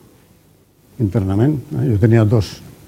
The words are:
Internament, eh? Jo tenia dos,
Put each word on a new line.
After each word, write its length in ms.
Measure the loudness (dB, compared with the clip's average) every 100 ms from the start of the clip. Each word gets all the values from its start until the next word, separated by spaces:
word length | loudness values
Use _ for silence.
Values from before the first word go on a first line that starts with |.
| -20 _ _ _ _ _ _ _ _ -6
Internament, 540 | -2 -2 -2 0 0 -2 -6
eh? 140 | -4 -2
Jo 60 | 2
tenia 240 | 2 4
dos, 300 | 4 0 -2 -8 -20 -20